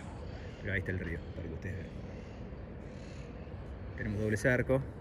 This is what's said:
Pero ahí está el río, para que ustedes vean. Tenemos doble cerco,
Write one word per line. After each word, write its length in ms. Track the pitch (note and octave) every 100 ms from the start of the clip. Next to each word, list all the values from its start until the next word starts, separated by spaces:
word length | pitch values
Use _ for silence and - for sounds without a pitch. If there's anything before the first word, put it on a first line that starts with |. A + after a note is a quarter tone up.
| - - - - - -
Pero 120 | G2+
ahí 60 | G2
está 100 | F#2
el 80 | F2+
río, 180 | F2+ E2 - E2+
para 120 | E2+
que 60 | D#2
ustedes 200 | F#2+ F2+
vean. 160 | - - - - - - - - - - - - - - - - - - - - - -
Tenemos 240 | A2 G#2
doble 160 | G#2+ G#2+
cerco, 440 | C3+ B2 - C3+ C3+ -